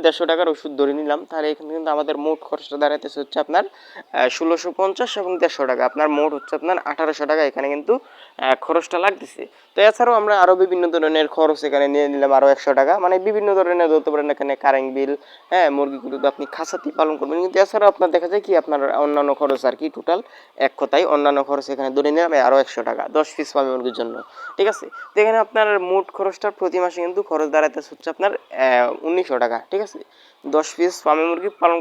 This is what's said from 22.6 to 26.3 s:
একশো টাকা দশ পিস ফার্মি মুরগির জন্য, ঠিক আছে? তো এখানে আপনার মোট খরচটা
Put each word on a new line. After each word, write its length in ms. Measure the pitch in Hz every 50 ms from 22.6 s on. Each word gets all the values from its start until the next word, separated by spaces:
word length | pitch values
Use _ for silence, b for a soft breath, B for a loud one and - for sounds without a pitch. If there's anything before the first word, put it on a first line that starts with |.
| 131
একশো 180 | - - - 117 117
টাকা 140 | 117 113 - - - 151
দশ 100 | 156 - -
পিস 140 | - 151 - -
ফার্মি 180 | 147 139 131 131
মুরগির 220 | 127 123 127 117 120
জন্য, 160 | 120 117 117 113 113 B B B B B B B
ঠিক 100 | 196 208 208
আছে? 120 | - - - - B B B
তো 60 | B 208 214
এখানে 140 | 220 220 226 220
আপনার 220 | 220 240 220 214 214 208 196 180 180
মোট 160 | 185 196 190 - - -
খরচটা 300 | 196 196